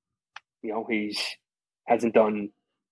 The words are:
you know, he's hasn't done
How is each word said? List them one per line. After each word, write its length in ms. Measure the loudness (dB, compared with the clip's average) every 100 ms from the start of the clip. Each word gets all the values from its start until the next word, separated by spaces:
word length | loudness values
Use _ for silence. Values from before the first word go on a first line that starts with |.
| _ _ _ -20 -20 _
you 100 | -8
know, 140 | -6 -4
he's 320 | -4 -4 -6 -8 -10 _ _ _ _ 0
hasn't 280 | 2 4
done 340 | 4 4 2 -6 -12 _ _ _